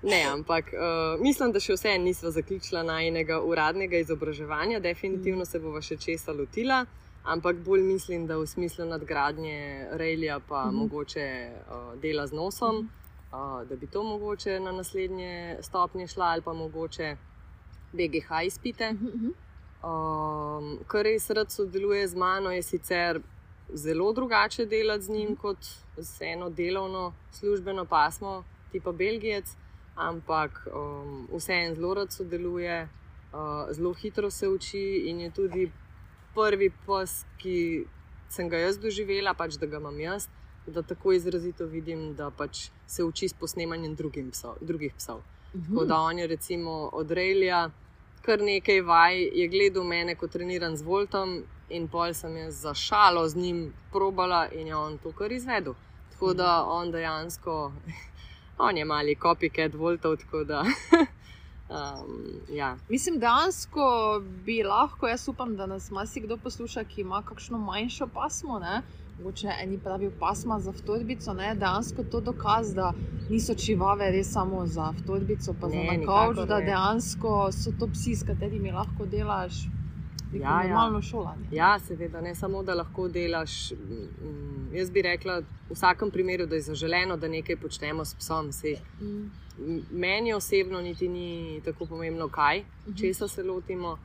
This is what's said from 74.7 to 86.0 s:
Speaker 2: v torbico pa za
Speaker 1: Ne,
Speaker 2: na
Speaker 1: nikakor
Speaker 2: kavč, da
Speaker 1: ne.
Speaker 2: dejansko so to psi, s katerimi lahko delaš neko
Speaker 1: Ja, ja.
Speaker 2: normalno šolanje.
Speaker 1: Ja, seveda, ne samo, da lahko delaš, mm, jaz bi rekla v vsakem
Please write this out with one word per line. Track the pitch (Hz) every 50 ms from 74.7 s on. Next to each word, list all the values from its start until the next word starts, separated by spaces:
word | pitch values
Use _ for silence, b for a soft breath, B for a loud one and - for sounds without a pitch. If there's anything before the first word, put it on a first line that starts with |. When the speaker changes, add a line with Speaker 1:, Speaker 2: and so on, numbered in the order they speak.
| 160 170 156 156
Speaker 2:
v | 160 - -
torbico | 185 190 196 - - 214 196 - 202 180
pa | - - 170
za | 156
Speaker 1:
Ne, | 175 165
Speaker 2:
na | 170 170
Speaker 1:
nikakor | 165 156 190 190 202 220 226 233
Speaker 2:
kavč, | - 220 202
da | 214 208
Speaker 1:
ne. | 190
Speaker 2:
dejansko | 196 196 185 190 196 214 226 240 - - - - 226 214 202 202 196
so | 185 - - - 214
to | - 233 233
psi, | - - - 247 233
s | 202 -
katerimi | - 196 - 202 208 208 208 202 190 180
lahko | 185 208 208 - - 214
delaš | 190 196 208 214 208 208 196 185 180 170 - - - - - - - - - - - - - -
neko | - - - 139
Speaker 1:
Ja, | 135 151
ja. | 170 180
Speaker 2:
normalno | 185 180 170 170 226 214 170 156
šolanje. | - - - 180 160 160 156 - -
Speaker 1:
Ja, | 156 156 165 185 208 202
seveda, | 202 - 185 160 170 165 156 165
ne | 165 175 175
samo, | - - 190 196 196 190
da | 185 185
lahko | 175 170 165 - - 185
delaš, | 180 175 175 175 170 170 165 160 151 - - - - -
mm, | - - - - 113 - - - - - 156 151 143 - - - - - - -
jaz | 170 185 180
bi | 180 196 185
rekla | 180 175 175 - 190 180 175
v | 156 - - - - -
vsakem | 170 - - 185 180 180